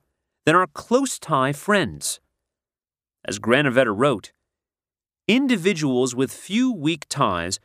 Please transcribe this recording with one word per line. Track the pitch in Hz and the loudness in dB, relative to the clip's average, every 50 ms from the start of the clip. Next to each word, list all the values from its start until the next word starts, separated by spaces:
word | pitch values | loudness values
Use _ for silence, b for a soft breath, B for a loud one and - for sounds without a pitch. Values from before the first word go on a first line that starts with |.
| _ _ _ _ _ _ _ _ _ | _ _ _ _ _ _ _ _ _
than | 151 160 | 2 4
our | 180 185 - | 4 2 0
close | - - - - 233 262 277 254 - - | -4 -12 -2 0 2 2 2 0 -4 -8
tie | - - 160 135 131 139 143 | -4 -2 0 0 2 0 -2
friends. | 143 - 190 208 196 156 95 76 - - - - - _ _ _ _ _ _ _ _ _ _ _ _ _ _ _ _ _ _ _ _ - | -4 -2 0 2 2 0 -2 -4 -8 -8 -8 -8 -10 _ _ _ _ _ _ _ _ _ _ _ _ _ _ _ _ _ _ _ _ -10
As | - 117 104 | -10 -10 -6
Granovetter | 101 110 120 139 147 135 113 131 135 110 101 | 0 2 2 4 2 2 2 2 2 2 2
wrote, | 101 127 147 123 92 - - _ _ _ _ _ _ _ _ _ _ _ _ _ _ _ _ _ _ _ - | 0 0 0 0 -2 -6 -12 _ _ _ _ _ _ _ _ _ _ _ _ _ _ _ _ _ _ _ 0
"Individuals | 208 262 285 254 247 185 160 196 202 156 156 139 127 123 127 127 120 | 2 2 2 2 0 0 0 0 0 0 0 0 2 2 0 0 0
with | 123 135 117 - | -2 -4 -4 -4
few | - - - 190 233 254 262 233 | -10 -10 -4 -2 0 0 0 -2
weak | 175 139 156 170 151 - - | -2 -2 -4 -4 -4 -6 -8
ties | - 143 135 107 90 85 85 87 98 - | -4 -2 0 0 0 -2 -4 -6 -8 -8